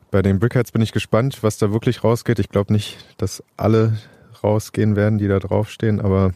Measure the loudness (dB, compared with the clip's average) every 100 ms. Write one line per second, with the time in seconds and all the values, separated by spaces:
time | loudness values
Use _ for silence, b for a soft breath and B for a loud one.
0 | _ 0 2 2 2 0 -2 0 -2 -2
1 | -2 0 0 -2 -4 0 -2 0 -2 0
2 | 0 0 0 -2 -2 -2 0 0 -2 -12
3 | -20 -8 -8 -8 -18 -4 0 2 2 -2
4 | B B B -4 -2 0 -2 -2 0 2
5 | 2 0 0 0 0 -2 -2 -2 -2 0
6 | 0 2 2